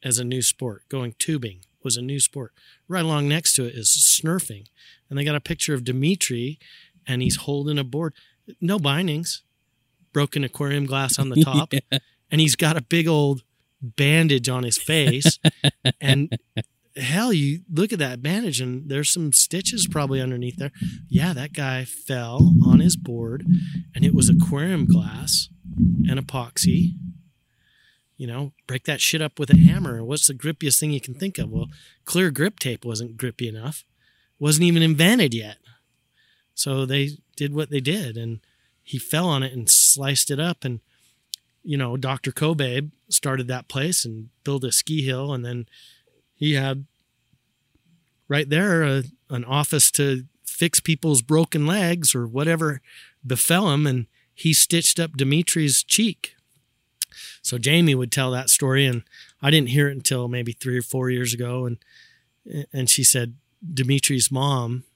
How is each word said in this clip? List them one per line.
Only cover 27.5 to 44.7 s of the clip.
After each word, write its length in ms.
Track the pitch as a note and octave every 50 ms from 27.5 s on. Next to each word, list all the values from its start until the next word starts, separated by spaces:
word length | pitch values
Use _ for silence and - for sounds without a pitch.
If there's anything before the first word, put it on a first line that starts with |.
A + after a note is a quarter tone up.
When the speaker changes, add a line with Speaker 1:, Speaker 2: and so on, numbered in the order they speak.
| _ _ _ _ _ _ _ _ _ _ _ _ _ _
Speaker 1:
You 100 | C3+ B2
know, 260 | A#2 B2+ C#3+ C#3 - _ _ -
break 160 | C3+ B2+ _
that 160 | - D3+ B2+
shit 200 | - - - D#3+
up 180 | D#3 D3+ _ -
with 100 | D3+ -
a 80 | - E3+
hammer. 460 | E3 F3 F3 F#3+ F#3 D3 A#2+ A2+ A2+
What's 240 | A2+ C#3+ D3+ - -
the 60 | C#3
grippiest 440 | B2 - D3+ D#3+ - - C#3+ B2+ -
thing 120 | - D3+
you 100 | D3 C#3
can 140 | - - B2+
think 220 | C3 F#3+ G3 F#3 -
of? 100 | - G#2+
Well, 180 | A2 - - - - - - - _ _ _
clear 240 | - - E3+ F#3 F3+
grip 300 | C#3 C3 C#3+ G3 G#3+ -
tape 260 | - C3+ A#2 G2+ -
wasn't 320 | A#2+ A2+ G#2+ A#2 A#2 A2+ A2+
grippy 300 | - B2+ A2+ _ B2+ A#2
enough. 360 | A2 A2 A2 C3+ D#3 - - _ _ _ _ _ _ _ _ _ _ _
Wasn't 240 | C#3+ D3 D3+ D3+ F3
even 200 | F3 E3+ E3 E3
invented 500 | D#3+ D#3+ C#3+ E3 F3+ A3+ B3+ G3+ C#3 A#2
yet. 240 | A#2 G#2+ G#2 G#2+ _ _ _ - _ _ _ _ _ _ _ _ _ _ _ _ _ _ _ _
So 320 | - - C#3+ C3+ C3+ C3+
they 260 | B2+ C3+ C#3 C#3 C#3+ D3 - _ _ _
did 180 | - D3+ C#3+ C#3+
what 140 | D3 D#3 C#3+
they 80 | D3 C#3+
did, 380 | C3 C3+ E3 G#3+ F#3 B2 A2 A2+
and 240 | A#2 A#2 A2+ A2 _ _ _ _ _ _ _ _ _
he 160 | - - C3
fell 280 | - - - D3+ F3+ F3+
on 140 | D#3 C3+ C3+
it 100 | C3 B2+
and 140 | B2+ A#2 -
sliced 600 | - - - - - C#3 C#3 C3+ C#3+ C3 - -
it 100 | D3 C3+
up. 240 | D#3 F3 F3 _ -
And, 180 | C3+ B2 A2+ _ _ _ _ _ _ _ _ _ _ - - _ _ _ _ _
you 140 | G#3+ D3 C#3
know, 200 | C3+ A#2+ A#2+ C3+
Doctor 340 | B2+ C3 C3+ C#3+ - C#3
Kobabe 600 | B2+ - D#3 D#3 E3 D3+ C#3+ B2+ B2 C3 D3 D3+ - _ _ _
started 380 | - - - D3 C3 C3 B2+ A#2+
that 200 | B2+ B2+ A#2+ _
place 380 | - C3+ C3+ E3 F#3 - -
and 240 | B2 A2+ A2 A2 A2+ _ _ _
built 200 | - C#3 C#3 B2+
a 80 | B2+